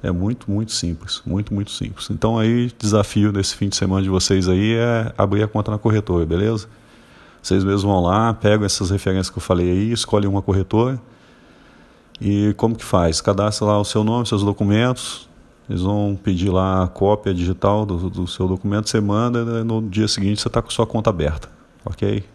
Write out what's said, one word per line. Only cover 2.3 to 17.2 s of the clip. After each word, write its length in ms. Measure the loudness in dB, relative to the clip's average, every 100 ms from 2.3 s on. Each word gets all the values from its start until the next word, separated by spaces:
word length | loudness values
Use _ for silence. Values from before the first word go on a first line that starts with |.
| 2
aí, 320 | 2 2 0 -2
desafio 540 | 2 2 2 2 2
desse 240 | 2 -2 -2
fim 120 | -4
de 80 | -2
semana 260 | 0 0
de 80 | 2
vocês 380 | 0 2 2 4
aí 260 | 2 2
é 380 | 2 2 0 -2 0
abrir 260 | 2 2
a 60 | 0
conta 220 | -2 -2
na 80 | -2
corretora, 480 | 0 0 0 0 0
beleza? 420 | 0 0 -2 -6 -20 -20 -20 -20 -20 -20 -16
Vocês 220 | 0 0
mesmos 200 | 2 2
vão 180 | 2 2
lá, 320 | 2 2 0
pegam 320 | 2 2 2 2
essas 240 | -2 -2
referências 400 | 0 0 -2 -2
que 80 | -6
eu 40 |
falei 280 | -2 0 2
aí, 220 | 2 0
escolhe 340 | -2 0 0 2
uma 160 | -2
corretora. 580 | 0 -2 0 0 0 -4 -10 -20 -20 -20 -20 -20 -20 -20 -20 -20 _ -6
E 340 | -2 2 2 2
como 200 | 0 -2
que 80 |
faz? 360 | 0 2 4 2
Cadastra 460 | 0 2 0 0 2
lá 120 | 2
o 60 |
seu 200 | 2 0
nome, 220 | 0 0 0
seus 160 | 0
documentos. 840 | 0 0 2 4 2 0 -6 -12 -16 -20 -20 _ -8
Eles 140 | -4
vão 360 | -2 0 -2 -2
pedir 280 | -2 0 2
lá 340 | 2 2 2
a 40 | 0
cópia 440 | 2 2 2